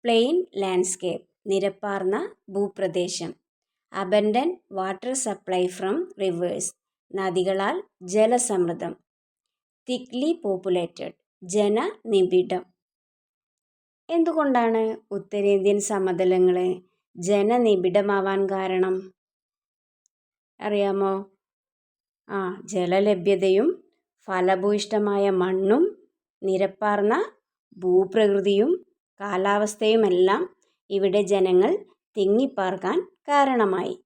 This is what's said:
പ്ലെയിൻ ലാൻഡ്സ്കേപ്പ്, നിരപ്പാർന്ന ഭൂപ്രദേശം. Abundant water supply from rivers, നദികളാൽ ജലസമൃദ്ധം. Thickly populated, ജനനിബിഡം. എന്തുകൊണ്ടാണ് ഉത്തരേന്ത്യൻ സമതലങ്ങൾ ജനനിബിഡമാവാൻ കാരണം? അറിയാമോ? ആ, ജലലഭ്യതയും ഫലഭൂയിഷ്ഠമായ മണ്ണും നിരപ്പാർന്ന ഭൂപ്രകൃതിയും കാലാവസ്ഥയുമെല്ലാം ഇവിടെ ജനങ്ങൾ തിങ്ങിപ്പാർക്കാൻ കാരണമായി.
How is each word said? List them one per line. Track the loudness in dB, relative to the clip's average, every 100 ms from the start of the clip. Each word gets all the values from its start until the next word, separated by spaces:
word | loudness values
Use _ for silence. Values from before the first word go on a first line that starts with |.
പ്ലെയിൻ | 2 2 4 0 -2 -6
ലാൻഡ്സ്കേപ്പ്, | -2 0 -2 -4 -6 -8 _ _ -4
നിരപ്പാർന്ന | -2 -2 -4 -6 -4 -2 -2 -4 -12 -10 -4
ഭൂപ്രദേശം. | -4 -4 -4 -2 -4 -6 -10 -12 _ _ _ _ _ -8
Abundant | 0 2 2 0 -2 -6 _ -8
water | -6 -6 -6 -6 -6
supply | -8 -4 -2 -2 -4
from | -4 -4 -6 -4
rivers, | -4 -2 -4 -4 -8 _ _ _ _ -6
നദികളാൽ | -2 -2 0 0 -2 -4 -10 _ -4
ജലസമൃദ്ധം. | 2 2 2 0 0 0 -2 -8 -10 _ _ _ _ _ _ _ _ -8
Thickly | -8 -6 -4 -4 -2 -4
populated, | -4 -2 -2 -4 -10 -14 -14 _ _ -4
ജനനിബിഡം. | 0 2 0 -2 -8 0 2 4 2 0 -4 -8 _ _ _ _ _ _ _ _ _ _ _ _ _ -4 0
എന്തുകൊണ്ടാണ് | 2 2 2 2 2 0 -2 -4 _ -10
ഉത്തരേന്ത്യൻ | -6 -2 2 2 2 2 0
സമതലങ്ങൾ | -2 -2 0 2 4 4 2 -2 -4 _ _ _ -10
ജനനിബിഡമാവാൻ | 0 2 2 2 4 4 2 2 2 0 0 0 -2
കാരണം? | -2 -2 0 0 -2 -8 _ _ _ _ _ _ _ _ _ _ _ _ _ _ _
അറിയാമോ? | -4 0 0 0 0 -2 -8 _ _ _ _ _ _ _ _ _ -10
ആ, | -6 -6 -8 -6
ജലലഭ്യതയും | -4 0 2 2 2 0 2 2 4 2 -2 _ _ _ _ -6
ഫലഭൂയിഷ്ഠമായ | -2 0 2 0 -2 -2 -2 0 0 0 0
മണ്ണും | 0 0 2 2 2 -2 _ _ _ _
നിരപ്പാർന്ന | -4 -2 -2 -2 -2 0 2 0 -2 _ _ _ _ -6
ഭൂപ്രകൃതിയും | 2 2 2 2 2 2 2 2 2 0 -4 _ _ _
കാലാവസ്ഥയുമെല്ലാം | -6 -2 0 0 0 0 2 4 4 4 2 2 -2 _ _ _ _
ഇവിടെ | -2 0 0 2
ജനങ്ങൾ | 2 4 4 4 0 -6 _ _ -2
തിങ്ങിപ്പാർക്കാൻ | 2 2 0 -2 -4 -4 -2 -2 -4 _ 0
കാരണമായി. | 2 4 2 2 0 -4 -8